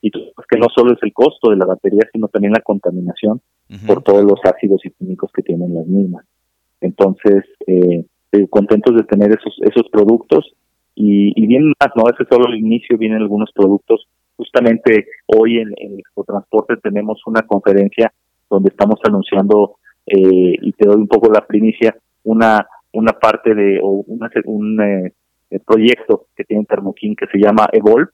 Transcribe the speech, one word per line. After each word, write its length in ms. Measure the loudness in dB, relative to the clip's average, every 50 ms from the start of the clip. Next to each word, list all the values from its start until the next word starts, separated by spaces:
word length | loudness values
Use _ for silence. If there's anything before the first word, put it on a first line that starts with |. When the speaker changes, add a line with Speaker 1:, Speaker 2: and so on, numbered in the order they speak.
Speaker 1:
y 80 | -4 -6
tú 80 | -6 -6
sabes 280 | -16 -16 _ -20 -4 _
que 80 | 0 0
no 80 | 0 0 2
solo 180 | 2 2 2
es 60 | 2 0
el 100 | -2 -8
costo 380 | _ 0 0 0 0 _ 0 0
de 60 | 0
la 80 | 2 0
batería, 380 | -2 -4 -4 -4 -2 0 0 0 -2
sino 160 | _ -8 -8 -4
también 240 | _ -2 -2 0
la 80 | -2 -2
contaminación 800 | -2 -4 -6 -4 -4 -6 -6 -6 -8 -10 -10 -4 -4 -4 -4 -4 _ _ _ _ _ _
Speaker 2:
Ujú. 160 | -20 -14 -2
Speaker 1:
por 160 | -2 -2 0
todos 200 | 2 2 2 4
los 160 | 4 4 2 2 0
ácidos 360 | -2 -2 0 -2 -2 -2 -2 _
y 60 | -10
químicos 400 | _ _ -10 -10 -8 -8 -10 -10
que 100 | _ -10
tienen 320 | -8 -6 -6 -6 -6 -6 -6
las 120 | -8 -6
mismas. 380 | -2 -2 -2 -2 -2 -6 -10 _ _ _ _ _ _ _ _ _ _ _ _
Entonces, 640 | -8 -8 0 0 0 0 0 0 0 2 2 2 0 _ _ _ -6
eh, 380 | -2 0 2 2 2 0 -2 -6 _ _ _ _ _
eh, 140 | 0 0 0 2
contentos 440 | 0 -2 0 2 0 0 2 2 2
de 80 | 2 0
tener 260 | 0 0 0 2 2
esos, 260 | 0 0 -2 -12 -10 -4
esos 260 | -4 0 0 0 -2 0
productos, 640 | 0 0 2 2 2 0 0 _ 0 0 0 _ _ _ _ _ _ _ _ _ _
y, 380 | -2 0 0 2 2 2 0 0
y 120 | 0 0
vienen 260 | 2 2 2 2 2 2 _
más, 100 | 0 -2 0
¿no? 80 | 0 0 0
Ese 140 | 0 -2
es 60 | -2 _
solo 160 | 2 2 2 2
el 100 | -2 -4
inicio, 400 | -2 -2 -2 -4 -2 -2 -2 -2
vienen 240 | -2 -4 -4 -4
algunos 280 | -4 -4 -2 -4 -4 -6
productos. 540 | _ 0 0 0 0 -2 _ _ -4 -4 _ _ _ _ _ _ _
Justamente 680 | -18 -18 -4 -4 0 0 0 0 0 2 2 2 2 0 -4 -18 -20 _
hoy 320 | 0 2 2 2 2 0 -2
en, 140 | -4 -6 -12 -16
en 200 | -16 -16 -16 -18
Expo 240 | -20 _ _ -14 -12
Transporte 520 | -8 -10 -10 -10 _ -4 -4 -2 -2 -8 -6
tenemos 380 | _ -6 -6 -6 -6 -6 -10 -10 -10
una 160 | -4 -4 -4
conferencia 680 | -2 _ -4 -2 0 0 2 2 0 0 0 -2 -2 -2 _ _ _ _ _ _ _ _
donde 220 | -2 0 0 0
estamos 300 | 0 0 0 0 0 -2
anunciando, 760 | -2 -2 -2 -2 -4 -2 -2 -2 0 2 2 2 2 0 -4 _ _ _ _ _ _
eh, 480 | 0 2 2 4 4 4 4 2 0 0 -2
y 100 | -4 -8
te 140 | -2 _ 2
doy 100 | 2 4
un 120 | 2 2 2
poco 240 | 0 2 4 4
la 120 | 2 2 0
primicia, 520 | _ -2 0 0 0 -2 0 -2 -2 -2 _ _ _ _ _
una, 420 | _ -4 0 2 2 2 2 0 -2 _ -14 -20 _ _
una 200 | -6 -2 -2 -2
parte 420 | -2 0 0 0 0 0 -2 -2 0
de, 260 | 2 2 0 0 0
o 220 | -2 -2 -4 -4 -6
una 220 | -10 -12 -12 -12 -6
se-, 120 | -6 -6 -6
un, 360 | -4 -8 -6 -6 -6 -4 -2
eh, 320 | -2 -2 -2 -4 -6 -8 _ _ _ _ _ _ _ _
eh, 80 | -12 -12
proyecto 680 | _ 0 0 2 4 2 0 0 -2 -4 -4 -4 _ _ _
que 80 | -18 -10
tiene 200 | _ -6 -6 -4
Thermo 300 | -4 -6 -6 -6 -8 -10
King 220 | -8 -8 -8 -8
que 100 | -8 -10
se 120 | -6 -2 0
llama 300 | 2 2 2 2 0 2
Evolve 380 | 0 2 2 4 2 2 2 -2